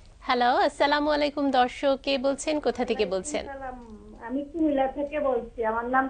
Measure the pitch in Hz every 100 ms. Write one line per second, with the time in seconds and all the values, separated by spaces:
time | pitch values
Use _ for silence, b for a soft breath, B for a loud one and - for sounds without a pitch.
0 | - - - 247 240 311 320 - 285 294
1 | 294 294 294 294 277 254 247 - 285 269
2 | 277 269 269 269 311 302 262 226 247 220
3 | 202 190 185 - - 269 262 247 233 214
4 | 214 220 233 269 294 339 311 269 262 277
5 | 285 294 269 247 226 - 220 233 240 262